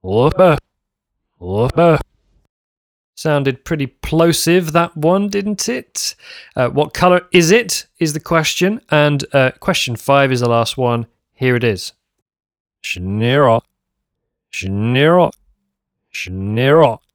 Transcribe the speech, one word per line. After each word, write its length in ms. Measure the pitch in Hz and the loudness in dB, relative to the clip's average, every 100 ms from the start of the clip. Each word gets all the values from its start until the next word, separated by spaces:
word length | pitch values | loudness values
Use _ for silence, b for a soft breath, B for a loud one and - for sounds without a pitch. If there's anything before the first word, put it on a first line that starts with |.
Whopper. 560 | 90 104 127 - 185 147 _ _ _ _ _ _ _ _ | -2 0 0 4 2 2 _ _ _ _ _ _ _ _
Whopper. 640 | 90 98 123 147 170 156 - _ _ _ _ _ _ _ _ _ _ | -6 -2 -2 2 2 2 -2 _ _ _ _ _ _ _ _ _ _
Sounded 480 | - 160 147 139 127 | -8 -2 0 0 -4
pretty 240 | - 160 135 | -6 -4 -4
plosive, 840 | _ - 156 170 160 - 180 165 | _ -4 2 2 2 2 2 2
that 240 | 160 170 - | 0 0 -2
one, 320 | 160 190 202 | 0 0 -2
didn't 400 | 202 202 202 - | -4 -4 -4 -4
it? 460 | 254 - - - - B B B - | -6 -10 -10 -10 -10 B B B -4
Uh, 140 | 123 | -2
what 240 | 135 147 | -2 -4
colour 320 | - 180 180 175 | 0 2 2 2
is 180 | 175 165 | 0 2
it, 360 | 220 175 - - _ | 2 0 -8 -10 _
is 160 | 160 | -4
the 60 | 151 | -4
question. 600 | - 165 156 - 180 220 _ | -2 -2 -2 -2 -2 -4 _
And, 360 | 151 147 147 143 | 2 2 0 0
uh, 160 | 139 131 - | 0 0 -2
question 360 | - 175 - 117 | -4 -4 -4 -6
five 360 | - 139 135 | 0 2 2
is 80 | 127 | 0
the 80 | 120 | 0
last 300 | 117 117 - | 0 -2 -2
one. 280 | 123 117 117 _ _ | -2 -2 -6 _ _
Here 200 | _ 131 | _ -2
it 100 | 123 | 0
is. 280 | 120 95 - _ _ _ _ _ _ _ _ _ | 0 -4 -8 _ _ _ _ _ _ _ _ _
Schnero. 800 | - - 90 104 117 139 135 113 _ _ _ _ _ _ _ _ _ | -12 -10 -6 -2 0 2 4 2 _ _ _ _ _ _ _ _ _
Schnero. 800 | - 95 98 110 123 151 180 170 - _ _ _ _ _ _ _ | -12 -8 -4 -2 2 4 4 2 -2 _ _ _ _ _ _ _
Schnero. 880 | - - 92 98 110 131 156 147 107 _ | -14 -10 -8 -6 -2 2 4 4 0 _